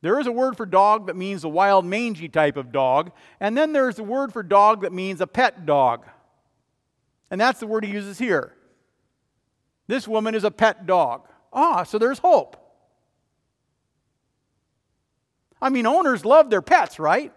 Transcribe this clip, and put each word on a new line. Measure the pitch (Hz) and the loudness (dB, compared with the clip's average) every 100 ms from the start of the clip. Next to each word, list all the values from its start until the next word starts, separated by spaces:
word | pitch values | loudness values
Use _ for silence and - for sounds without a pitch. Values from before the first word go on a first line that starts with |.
There | 160 247 | 0 -2
is | 247 | -2
a | |
word | 233 262 226 | -2 -2 -4
for | 220 | -2
dog | 190 202 214 190 | 2 4 2 -2
that | 175 | -8
means | 190 196 | -8 -8
the | 156 | -6
wild, | 156 196 196 175 | 0 4 4 2
mangy | 202 240 185 165 | -4 -4 -8 -6
type | 160 151 143 | 0 0 -2
of | 127 | -6
dog, | 135 131 131 170 _ - _ | -2 0 0 -2 _ -20 _
and | 202 233 | -4 -2
then | 311 | 0
there's | 302 262 208 | 0 -2 -4
the | |
word | 208 254 277 | -8 -6 -6
for | 214 | -8
dog | 185 202 208 220 | 0 4 4 2
that | 190 | -4
means | 180 190 180 | -6 -8 -6
a | 185 | -6
pet | - 247 - | 0 0 -2
dog. | 156 143 131 117 - _ _ _ _ _ _ _ _ _ _ _ _ | -2 2 2 0 -8 _ _ _ _ _ _ _ _ _ _ _ _
And | 185 | -2
that's | 233 262 | -2 -2
the | 220 | -6
word | 220 208 | -6 -6
he | |
uses | 202 202 190 | -8 -10 -8
here. | 240 165 123 _ _ _ _ _ _ _ _ _ _ _ _ _ _ | -2 -2 -2 _ _ _ _ _ _ _ _ _ _ _ _ _ _
This | 254 220 | -8 -4
woman | 220 220 | -4 -2
is | 220 | -2
a | 208 | -4
pet | - 220 202 | 0 -2 -2
dog. | 185 185 143 120 _ _ _ | -2 0 0 -4 _ _ _
Ah, | 247 320 202 | -2 0 0
so | 180 214 | -4 -2
there's | 226 269 | -2 0
hope. | 359 294 139 - _ _ _ _ _ _ _ _ _ _ _ _ _ _ _ _ _ _ _ _ _ _ _ _ _ _ _ _ _ _ | 2 2 2 -14 _ _ _ _ _ _ _ _ _ _ _ _ _ _ _ _ _ _ _ _ _ _ _ _ _ _ _ _ _ _
I | 262 | -2
mean, | 262 226 | 0 2
owners | 311 330 233 175 | 2 2 -2 4
love | 294 294 | 6 6
their | 208 | 2
pets, | - 339 196 - | 2 2 2 -4
right? | 156 185 302 | 0 0 -2